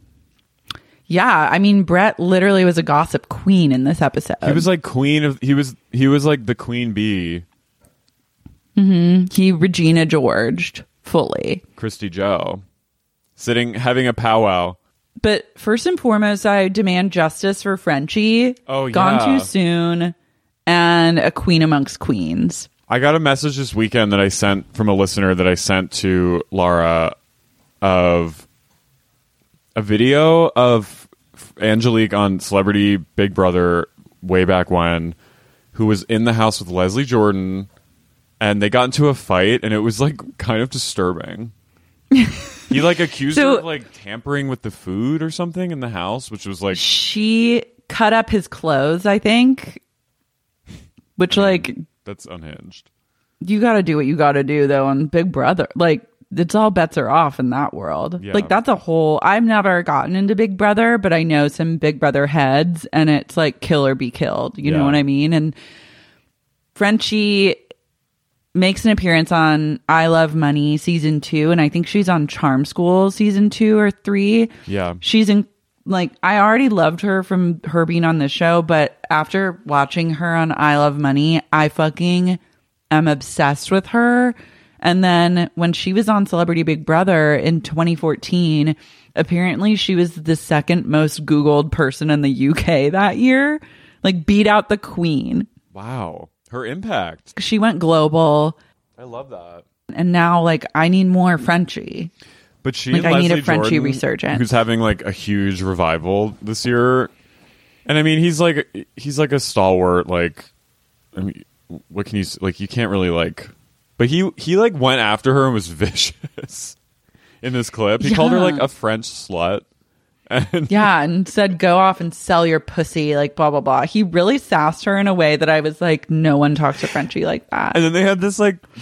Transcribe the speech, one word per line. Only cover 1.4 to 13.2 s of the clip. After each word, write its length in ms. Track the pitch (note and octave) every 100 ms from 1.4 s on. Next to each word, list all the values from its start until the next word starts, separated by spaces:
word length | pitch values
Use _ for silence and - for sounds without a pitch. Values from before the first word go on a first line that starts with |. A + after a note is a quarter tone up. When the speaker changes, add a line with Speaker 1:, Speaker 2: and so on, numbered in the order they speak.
| D3+
Speaker 1:
I 80 | E3+
mean, 240 | G3+ G3+
Brett 380 | E3+ F3+ G#3+ -
literally 440 | F3 F#3 G3 F#3+
was 140 | F3+ E3+
a 60 |
gossip 440 | D#3 D3 E3 - -
queen 440 | - F#3+ F#3+ D3+
in 100 | B2+
this 180 | C#3 E3
episode. 360 | C#3+ - - -
Speaker 2:
He 80 | -
was, 160 | D3 E3+
like, 140 | F3
queen 420 | - B2+ C#3 D3+
of, 160 | D3 C3
he 120 | C3
was, 200 | C#3 C3+ A2+ _
he 160 | B2 C3+
was, 180 | C#3+
like, 220 | D3 D3 A2
the 80 |
queen 380 | A#2 - A#2+ A#2+
bee. 500 | G2+ G#2+ F#2+ E2+ E2+ E2+ _ _ _ _ _ _ _ _ _ - - _ -
Speaker 1:
Mm-hmm. 500 | F#3+ F3+ F3 F#3 F#3
He 180 | - F#3+
Regina 540 | E3+ F#3 F3+ D#3+ E3 D#3+
Georged 800 | E3+ B2 - A#2 - - - - _
fully. 600 | - E3 - - - - - -
Speaker 2:
Christy 320 | A2 - G2+
Joe. 520 | F2 G2 F2 F#2 F#2 - _ _ _ _ _